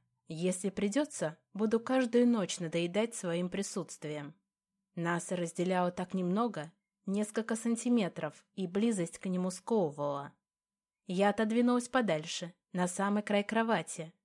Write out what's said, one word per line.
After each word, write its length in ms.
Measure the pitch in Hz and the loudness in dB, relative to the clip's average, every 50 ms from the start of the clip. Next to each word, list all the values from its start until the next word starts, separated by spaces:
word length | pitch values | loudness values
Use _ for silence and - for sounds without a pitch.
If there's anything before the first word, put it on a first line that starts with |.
| _ _ _ _ _ - | _ _ _ _ _ -12
Если 420 | 165 156 175 185 180 180 - 196 | -6 -2 0 0 0 0 -2 -4
придется, 680 | 190 - 202 202 208 269 302 285 - - 165 151 160 - _ _ | -2 0 -2 0 2 0 0 0 -2 -4 -4 -4 -4 -8 _ _
буду 280 | - 196 220 220 220 226 | -4 -2 0 2 2 0
каждую 460 | 226 - 262 262 254 233 240 240 247 | 0 2 2 2 2 4 4 6 6
ночь 320 | 240 233 220 185 170 - - | 6 4 4 2 -2 -2 -4
надоедать 560 | 175 160 165 170 170 175 175 208 220 233 233 | -4 -2 0 0 0 0 0 0 0 0 -4
своим 360 | - - 175 165 175 180 180 | -6 -4 -2 -2 0 -2 -2
присутствием. 840 | 185 196 196 - - 202 - - - - - 151 151 147 143 143 160 _ _ _ _ _ _ _ _ _ _ _ _ | -2 -4 -4 -4 -4 -6 -6 -6 -10 -10 -8 -8 -8 -8 -8 -10 -14 _ _ _ _ _ _ _ _ _ _ _ _
Нас 360 | 175 165 170 175 170 175 - | -4 -2 0 0 -2 -2 -2
разделяло 600 | 190 175 175 165 - - 175 180 185 180 175 175 | -2 -2 -2 -4 -2 -2 0 2 2 2 2 0
так 240 | 175 185 180 - - | 0 -4 -6 -4 -2
немного, 580 | 185 180 175 180 208 240 240 - 156 147 165 - _ _ _ _ _ _ | -2 0 0 2 2 0 0 -2 -6 -8 -10 -14 _ _ _ _ _ _
несколько 500 | 196 190 208 214 214 - 233 220 - 233 | -2 -2 -2 -2 -2 -2 -4 -2 -2 -4
сантиметров, 880 | 220 - 233 233 226 - 247 240 233 196 170 - - - 151 - - _ _ _ | -2 0 0 0 0 2 2 4 4 2 0 -2 -4 -6 -6 -8 -10 _ _ _
и 120 | - 190 | -6 -6
близость 520 | 175 175 202 214 240 226 190 170 165 - - | -2 0 2 2 2 2 2 -2 -4 -4 -6
к 80 | - | -4
нему 240 | 190 180 180 180 185 | -2 -2 0 0 -2
сковывала. 840 | 180 - - - 233 220 180 147 143 147 147 143 143 139 139 143 - _ _ _ _ _ _ _ _ _ _ _ _ _ _ | -4 -6 -2 0 2 2 2 2 0 -2 -2 -2 -2 -4 -6 -10 -14 _ _ _ _ _ _ _ _ _ _ _ _ _ _
Я 240 | - 180 180 202 202 | -4 2 4 4 4
отодвинулась 580 | 202 - 220 214 220 240 240 247 247 247 240 - | 4 4 2 2 4 4 4 4 4 2 0 0
подальше, 680 | - 262 240 196 160 156 160 170 - - 180 170 - _ _ _ | 0 2 2 2 0 0 -2 -6 -8 -8 -8 -10 -12 _ _ _
на 160 | - 180 180 180 | -2 0 0 0
самый 340 | 185 - 196 202 202 214 | 0 0 0 0 0 0
край 220 | 214 - 208 202 202 | 0 2 2 2 2
кровати, 680 | - 226 226 226 226 226 170 165 - - - 156 165 - _ _ | 2 0 0 2 2 2 0 0 -4 -8 -10 -10 -12 -14 _ _